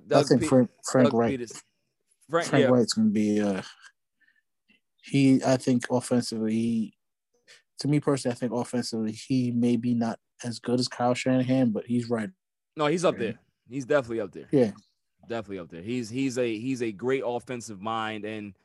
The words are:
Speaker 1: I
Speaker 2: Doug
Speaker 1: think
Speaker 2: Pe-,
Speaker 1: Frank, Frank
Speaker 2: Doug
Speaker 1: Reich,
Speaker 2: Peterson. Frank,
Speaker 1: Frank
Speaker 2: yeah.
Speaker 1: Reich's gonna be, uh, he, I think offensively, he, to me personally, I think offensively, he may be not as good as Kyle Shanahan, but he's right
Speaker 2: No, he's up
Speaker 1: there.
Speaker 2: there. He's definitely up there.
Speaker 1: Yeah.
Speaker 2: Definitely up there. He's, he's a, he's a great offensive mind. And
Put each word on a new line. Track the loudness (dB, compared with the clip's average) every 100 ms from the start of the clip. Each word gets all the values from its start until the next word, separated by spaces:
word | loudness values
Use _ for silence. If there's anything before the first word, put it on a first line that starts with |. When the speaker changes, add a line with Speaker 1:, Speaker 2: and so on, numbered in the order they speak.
| 2
Speaker 1:
I |
Speaker 2:
Doug | 2 6
Speaker 1:
think | 4
Speaker 2:
Pe-, | 6
Speaker 1:
Frank, | 4 4 0 0
Frank | 4 4
Speaker 2:
Doug |
Speaker 1:
Reich, | 4 2
Speaker 2:
Peterson. | 0 -6 -12 -20 _ _ _ _ _ _
Frank, | -2 2
Speaker 1:
Frank | 4
Speaker 2:
yeah. | 6
Speaker 1:
Reich's | 6 4
gonna | 4 2
be, | 4 2 2
uh, | 2 0 -6 -16 -20 _ _ _ _ _ _ _ _ _ _ _
he, | -2 4 6 4
I | 4 0
think | 2 0 0
offensively, | -2 0 -2 -2 -4 -2
he, | 0 0 -2 -4 -8 _ _ _ _ _ -20 _ -8
to | -2
me | 0
personally, | 0 -2 -2
I | -4
think | -4
offensively, | -4 -4 -4 -4 -4 -6
he | -6 -4 -2 0
may | 0 2 0
be | 0
not | -2 -2 -4 _ _
as | -10 -8
good | -2 -2
as | -2
Kyle | -2 0
Shanahan, | 0 0 0 2 2 2
but | 0 -2
he's | -4 -2
right | -4 -4 -10 _ _ _ -4
Speaker 2:
No, | -2
he's | 2
up | 0 0
Speaker 1:
there. | -4
Speaker 2:
there. | -8 _ _ _
He's | -12
definitely | 0 0 0 -6
up | -6
there. | -10 -2
Speaker 1:
Yeah. | 2 2 0 _ _ _ _ _
Speaker 2:
Definitely | -10 -8 -10
up | -10
there. | -14
He's, | -8 -6 -6
he's | -4 -4 -2
a, | -2 -2
he's | -6 -4
a | -4
great | -4 -2 -2
offensive | -2 -6 -8 -12 -12 -10
mind. | -8 -6 -6 -8
And | -10 -10 -12 -16